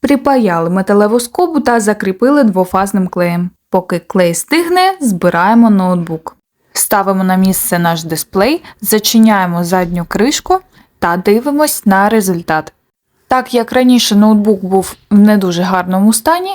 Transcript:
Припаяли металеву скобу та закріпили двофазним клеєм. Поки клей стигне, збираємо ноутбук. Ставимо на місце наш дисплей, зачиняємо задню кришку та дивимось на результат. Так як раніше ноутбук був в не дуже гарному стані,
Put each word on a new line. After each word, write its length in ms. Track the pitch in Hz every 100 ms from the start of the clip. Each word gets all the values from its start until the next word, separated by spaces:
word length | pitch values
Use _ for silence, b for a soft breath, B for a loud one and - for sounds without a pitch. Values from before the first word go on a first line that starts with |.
Припаяли 680 | 269 277 285 269 214 170 165
металеву 500 | 185 185 208 208 233
скобу 400 | 240 - 349 320
та 200 | 233 240
закріпили 640 | 208 208 196 185 247 294
двофазним 640 | 220 185 180 190 196 202 185
клеєм. 420 | - 175 175 180 _ _
Поки 280 | 185 180 175
клей 360 | 175 196 175
стигне, 580 | 170 - 320 339 359 370 381
збираємо 720 | 269 180 175 170 185 233 233
ноутбук. 680 | 202 185 180 170 160 - _ _ _ _
Ставимо 520 | - - 208 196 190
на 120 | 185 185
місце 420 | 190 185 - 175
наш 260 | 170 165
дисплей, 580 | 165 160 - 190 214 330 B B
зачиняємо 840 | 208 214 208 226 220 208 185 170
задню 400 | 175 185 180 175 170
кришку 500 | 190 233 302 - 370 - b b _
та 180 | 180 170
дивимось 680 | 185 208 262 285 302 - -
на 220 | 190 202
результат. 640 | 220 190 175 170 160 151 _ _ _ _ _ _
Так 260 | 262 247
як 180 | 240 233
раніше 440 | 254 254 247 - 202
ноутбук 480 | 214 214 208 196
був 320 | 185 190 185 - _
в 80 | 208
не 180 | 208 208
дуже 260 | 190 170
гарному 500 | 185 185 175 185 208
стані, 380 | 220 - 339 370